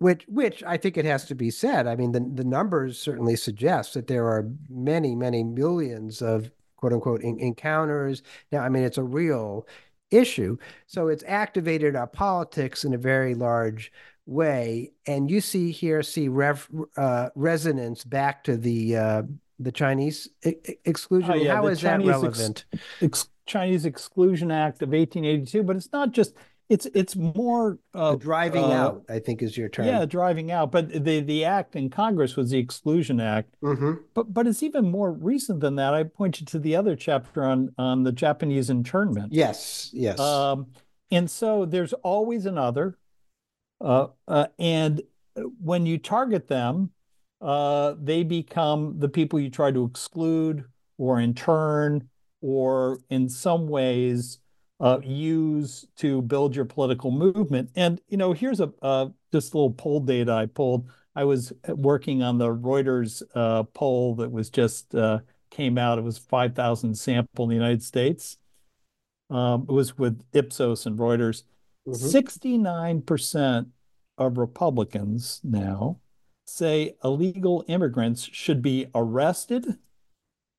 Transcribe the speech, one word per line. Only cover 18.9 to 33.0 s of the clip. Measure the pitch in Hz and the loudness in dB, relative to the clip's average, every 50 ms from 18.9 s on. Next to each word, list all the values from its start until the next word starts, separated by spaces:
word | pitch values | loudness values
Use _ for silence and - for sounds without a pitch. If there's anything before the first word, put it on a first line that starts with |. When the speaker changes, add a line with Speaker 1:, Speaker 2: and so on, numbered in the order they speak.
| 117 | 0
Speaker 1:
uh, | 113 110 110 107 107 107 123 143 - _ _ _ - | 2 2 2 0 0 -2 -4 -10 -14 _ _ _ -10
the | 127 127 123 | -8 -6 -4
Chinese | - 151 135 135 135 139 151 151 - - - _ _ - | 0 0 0 2 0 0 -2 -4 -6 -10 -16 _ _ -4
e-, | 165 165 - - - | -4 -4 -4 -8 -16
e-, | - - - | -14 -8 -2
exclusion. | 170 160 - - - 190 180 175 175 | -2 -2 -2 -2 0 2 2 2 2
Speaker 2:
Oh, | 175 | 2
Speaker 1:
I | |
mean, | 156 151 | 2 4
Speaker 2:
yeah, | 143 - | 4 2
Speaker 1:
how | - 208 | 2 2
Speaker 2:
the | 202 | 2
Speaker 1:
is | 185 156 165 | 2 2 2
that | 170 170 - | 2 2 4
Speaker 2:
Chinese | - - | 4 4
ex-, | 139 135 127 | 4 4 2
Speaker 1:
relevant? | 123 113 113 113 110 107 - - _ - - - - - - | 0 0 0 -2 -4 -4 -6 -10 _ -12 -12 -12 -12 -6 -2
Speaker 2:
ex-, | 180 151 - - - - _ _ _ | 0 0 0 0 -6 -6 _ _ _
Chinese | - - 208 185 185 185 175 151 | -4 -2 -2 0 2 2 2 0
Exclusion | 165 135 - - - - 190 180 190 185 160 170 165 160 | -2 -4 -6 -12 -4 2 4 4 6 4 4 0 0 2
Act | 156 156 151 131 - 151 | 2 2 0 0 -2 -2
of | 135 147 | 0 2
eighteen | 156 165 - - 180 156 | 4 2 2 0 -2 0
eighty-two, | 151 156 147 135 127 - 214 214 | 0 0 0 0 0 0 0 2
but | 180 190 | 2 0
it's | 190 175 - - | -2 -4 -4 -2
not | 285 285 247 - | -2 0 0 4
just, | 240 202 - - - - - _ _ _ - | 2 2 2 0 -8 -20 -20 _ _ _ 2
it's, | - 160 - 262 - | 2 2 2 2 0
it's | 196 185 - - | 0 0 0 0
more, | 190 165 165 156 196 247 240 240 240 226 214 185 - _ _ - | -2 -2 -2 0 0 0 0 2 2 2 0 -2 -4 _ _ -6
uh, | 190 160 156 147 | -2 0 2 2
Speaker 1:
The | 127 | 0
driving | 139 151 160 160 170 170 156 - 135 | 0 0 0 0 0 0 2 2 2
Speaker 2:
uh, | 135 | 2
Speaker 1:
out, | 131 127 127 127 - - - - | 4 2 2 0 -2 -4 -10 -8
I | 117 113 | -8 -6
think, | 110 - 117 110 120 | -4 -4 -4 -2 -4
is | 110 - 120 | -4 -4 -4
your | 113 101 | -6 -6
term. | - - 123 | -4 -2 0
Speaker 2:
Yeah, | 240 262 220 170 | 2 2 2 0
driving | 143 170 180 180 180 170 160 160 165 175 | 0 0 0 0 0 0 0 -2 -4 -2
out. | 175 156 143 | 0 0 2
But | 120 175 165 151 - 160 139 | 2 0 0 0 -2 -4 0
the, | 160 156 151 | 0 0 0
the | 147 143 151 151 156 | 0 0 -2 0 0
act | 165 196 202 180 - - | 0 0 0 -2 -4 -6
in | 160 135 131 | -4 -4 -4
Congress | - - 208 226 208 165 143 127 - | -2 0 0 2 2 2 2 0 0
was | - 131 120 | 0 -2 0
the | 135 131 | 2 0
Exclusion | 120 127 - - - 151 156 175 | 0 -2 -4 -6 -2 0 2 2